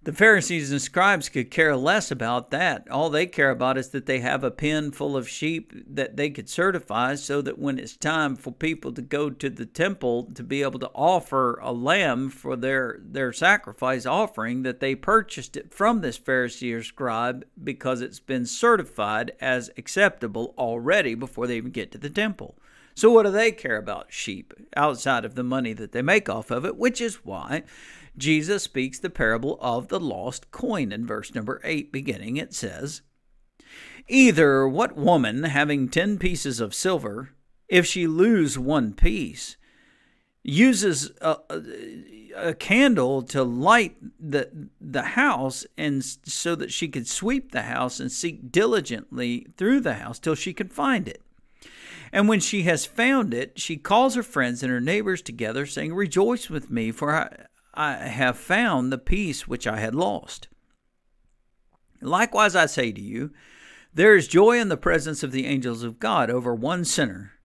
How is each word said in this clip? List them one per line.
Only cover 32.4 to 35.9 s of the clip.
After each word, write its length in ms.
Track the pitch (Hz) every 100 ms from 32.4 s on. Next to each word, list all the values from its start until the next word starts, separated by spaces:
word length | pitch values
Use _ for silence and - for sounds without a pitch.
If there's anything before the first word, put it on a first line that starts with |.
| -
says, 480 | - 110 78 139 156 _ _ _ _ _ _ - - - - -
"Either 600 | 262 254 160 151 135 135
what 260 | 139 240
woman 500 | - 143 170 117 117
having 440 | 160 143 147 143
ten 300 | 127